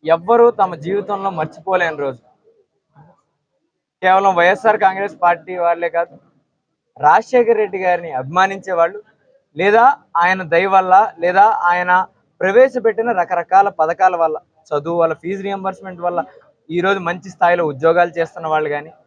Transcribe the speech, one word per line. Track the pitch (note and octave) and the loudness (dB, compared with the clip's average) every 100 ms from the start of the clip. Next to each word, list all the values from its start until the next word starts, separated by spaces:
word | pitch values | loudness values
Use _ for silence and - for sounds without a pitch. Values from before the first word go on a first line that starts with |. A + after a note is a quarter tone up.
ఎవ్వరూ | D3+ E3 F3 A#3+ A#3+ A#3 | 0 -2 2 4 4 4
తమ | F#3+ E3+ | -4 -4
జీవితంలో | D#3 G3+ G3 G3+ G3 F3 | -6 -6 -4 -6 -6 -6
మర్చిపోలేని | D#3+ - - F#3 F3 D3+ | -8 -8 -4 -2 -2 -4
రోజు. | C#3 B2 _ _ _ _ _ _ _ D3+ D#3 _ _ _ _ _ _ _ _ _ | -8 -8 _ _ _ _ _ _ _ _ _ _ _ _ _ _ _ _ _ _
కేవలం | F#3 F#3+ G3 F3 | 2 2 2 2
వైఎస్ఆర్ | F3 F#3+ A3+ G#3 | 2 2 0 2
కాంగ్రెస్ | G3 F#3+ G3 D#3+ | 0 0 -8 -2
పార్టీ | F3 E3+ E3+ F#3 | -2 -2 -6 -4
వాళ్ళే | E3+ E3+ E3+ E3+ | -2 -2 -4 -4
కాదు, | F3 - _ _ _ _ _ _ _ - | -6 -10 _ _ _ _ _ _ _ -2
రాజశేఖర్ | D3 F3 A3 B3+ A#3 A3+ | 2 2 2 0 2 0
రెడ్డి | G#3 F#3+ | 0 -2
గారిని | F#3 F3 E3+ C3+ | -2 -2 -4 -8
అభిమానించే | C3 F3+ F#3+ G3 F#3 F3 | -4 0 0 -2 -6 -2
వాళ్ళు, | E3+ G#3 - _ _ _ _ C#3+ | -2 -2 -20 _ _ _ _ -4
లేదా | F#3+ A3 B3 B3+ _ E3+ | 2 4 4 2 _ -2
ఆయన | F3 F#3+ F3 | 0 0 0
దయ | E3 G3 | 0 2
వల్ల, | F#3+ F#3 F#3 G#3+ - | 2 4 4 4 -2
లేదా | E3+ F3+ G#3 A3 F3 | -2 4 2 2 0
ఆయన | F3 F3+ F3+ F#3 _ _ _ | 0 2 0 0 _ _ _
ప్రవేశపెట్టిన | F#3 G3+ C4 B3+ G#3+ G#3+ A#3 G3+ | 0 4 4 2 -4 -2 -4 -2
రకరకాల | E3+ F3+ E3+ F#3 G3+ F#3 | -2 -4 0 2 2 0
పథకాల | D#3+ E3+ F#3 F3+ | -4 2 0 2
వల్ల, | E3 D#3 _ _ _ | -2 -4 _ _ _
చదువు | D3 D3 E3+ | -6 -4 -2
వల్ల, | E3 D#3+ | -2 -2
ఫీజు | E3+ G3 G3 | -8 -8 -8
రీయింబర్స్‌మెంట్ | G3 F#3+ F#3 G3 F3+ F3 | -8 -8 -10 -16 -8 -6
వల్ల | F3 D3+ - _ _ _ E3+ | -6 -8 -14 _ _ _ -4
ఈరోజు | F#3 G3 E3+ | -2 -2 -4
మంచి | F3 F#3+ | -8 -12
స్థాయిలో | - F3 F3 D#3+ | -2 0 0 -2
ఉద్యోగాలు | C#3 D#3+ E3+ F3 E3+ | -2 0 2 0 -2
చేస్తున్న | E3 - D#3+ | -8 -8 -4
వాళ్ళు | D#3 D3+ | -4 -2
కానీ | D3 D3+ - | -6 -10 -20